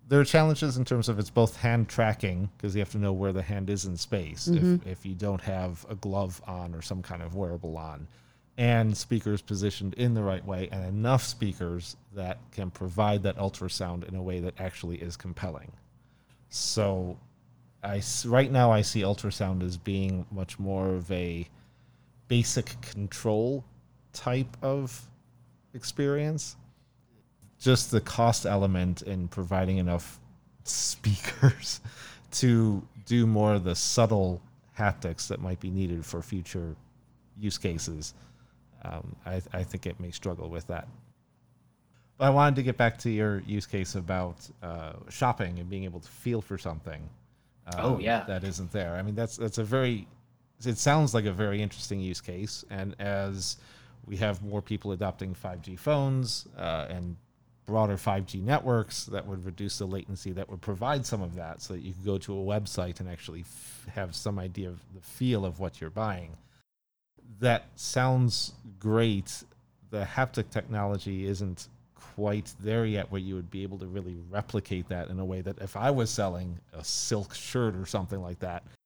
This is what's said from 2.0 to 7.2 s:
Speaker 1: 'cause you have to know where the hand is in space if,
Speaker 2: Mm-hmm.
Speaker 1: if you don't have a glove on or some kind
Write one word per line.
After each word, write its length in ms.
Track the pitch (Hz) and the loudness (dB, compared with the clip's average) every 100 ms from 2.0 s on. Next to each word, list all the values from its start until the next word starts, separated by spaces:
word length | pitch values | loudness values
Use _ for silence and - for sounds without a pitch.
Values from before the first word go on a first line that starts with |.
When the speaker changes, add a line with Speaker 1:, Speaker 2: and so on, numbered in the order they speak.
| 110 107 104 90 98 - | 4 4 0 0 -2 -2
Speaker 1:
'cause 160 | 104 101 | -2 0
you 40 | |
have 120 | 98 | 0
to 80 | 107 | 0
know 120 | 101 | 2
where 220 | 95 98 | 2 0
the 80 | 92 | 0
hand 300 | 82 101 95 | -2 -2 0
is 140 | 101 95 | -2 -2
in 120 | 87 | -4
space 500 | - 101 78 78 170 | -2 -2 -4 -4 2
if, 140 | 170 | 4
Speaker 2:
Mm-hmm. 260 | 180 180 95 | 6 4 2
Speaker 1:
if 160 | 90 | -8
you 120 | 98 90 | -6 -2
don't 260 | 101 95 | 0 0
have 420 | - 95 92 85 - | -2 -2 -2 -6 -10
a 60 | 101 | -6
glove 460 | 101 98 95 87 - | -2 0 -2 -4 -8
on 300 | 90 87 82 | -8 -6 -8
or 60 | |
some 180 | - 92 | -6 -8
kind 220 | 87 87 | -6 -8